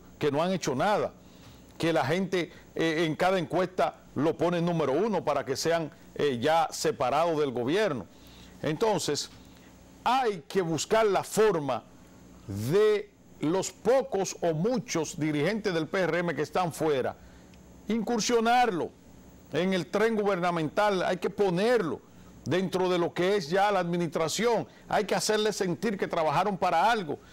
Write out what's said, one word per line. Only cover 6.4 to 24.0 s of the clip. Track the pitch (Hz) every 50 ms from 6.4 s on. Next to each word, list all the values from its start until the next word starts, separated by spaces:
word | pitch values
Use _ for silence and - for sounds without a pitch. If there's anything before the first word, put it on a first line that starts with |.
ya | 113 147 156 165 160 -
separados | - - - 165 143 107 135 123 123 147 170 175 165 147
del | 151 139
gobierno. | 120 120 120 120 156 202 220 196 147 120 90 - - - - - - - - - - - -
Entonces, | 139 160 147 - - 208 165 - - 147 139 - - - - - - - - - - - - - - - - -
hay | 220 240 262 262 233 208 170 - -
que | - 196
buscar | 185 165 165 143 - - - 220 226
la | 214 190 170 143
forma | - - 196 220 220 190 165 147 135 127 110 - - - - - - - - - - - - - -
de | 98 101 107 123 156 202 214 214 214 202 - - - - - - - -
los | - 147 170 190 180 -
pocos | - - - 208 247 269 247 - - 196 190 - - -
o | - 170 160
muchos | 151 170 220 262 233 - - - 170 156 - - -
dirigentes | 143 156 151 147 143 170 220 226 - 208 180
del | 160 160 -
P | - 196
R | 185 160 156 175
M | 175 175 156
que | 131
están | 151 - - 190 185 170 -
fuera, | - 151 160 147 131 117 107 - - - - - - - - - - - - - - - -
incursionarlo | 208 233 208 - 240 226 196 - 240 233 226 233 240 254 247 240 190 165 127 90 - - - - - - - - - - - - -
en | 143 175 190 190
el | 185 160 -
tren | - 202 214 226 233
gubernamental, | 208 208 202 202 180 175 180 175 170 160 143 - - 208 214 202 185 170
hay | - 185 180
que | - 220
ponerlo | 185 - 208 196 175 170 202 226 254 233 196 156 113 - - - - - - - - - -
dentro | 123 139 180 190 180 - 185 185 180
de | 180 175
lo | 175 156 -
que | - 175 185 202
es | 208 170 139
ya | 170 196 196 208
la | 208 185
administración, | 180 170 175 175